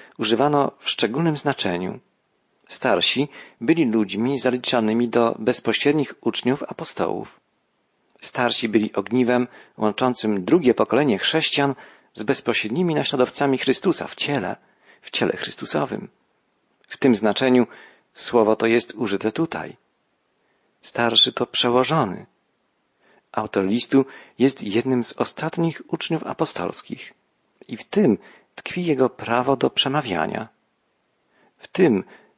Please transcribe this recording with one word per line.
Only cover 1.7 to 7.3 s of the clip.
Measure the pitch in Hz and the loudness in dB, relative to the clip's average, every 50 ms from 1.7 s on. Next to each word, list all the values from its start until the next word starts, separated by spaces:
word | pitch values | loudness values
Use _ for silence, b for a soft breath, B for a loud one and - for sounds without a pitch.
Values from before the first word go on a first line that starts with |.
| 87 87 92 - - 127 _ _ _ _ _ _ _ _ _ _ _ _ _ | -2 -2 -4 -6 -8 -10 _ _ _ _ _ _ _ _ _ _ _ _ _
Starsi | - - - - 127 101 90 - - - 123 143 - B B B B B B | -16 -10 -2 0 2 2 2 2 0 0 0 -2 -4 B B B B B B
byli | 117 131 165 165 147 | 0 2 2 4 4
ludźmi | 113 107 113 104 95 98 101 117 135 143 127 | 2 2 2 0 0 -2 -2 -2 -2 0 0
zaliczanymi | - 127 123 127 - - 135 120 110 107 110 117 120 117 | 0 0 0 0 -2 0 0 2 2 2 2 0 0 2
do | 110 120 117 113 - - | 2 2 2 2 0 -2
bezpośrednich | 110 123 123 - - 117 110 - - 143 147 156 131 - - - | -2 -2 -2 -2 -2 -2 0 0 2 2 2 2 0 -4 -6 -6
uczniów | - 117 - - - 120 139 147 - | -4 -4 -4 -2 -2 -2 -2 -2 -4
apostołów. | - 156 - 165 - - - 95 101 - - 104 - | -10 -10 -10 -10 -8 -6 -4 -4 -4 -4 -6 -8 -12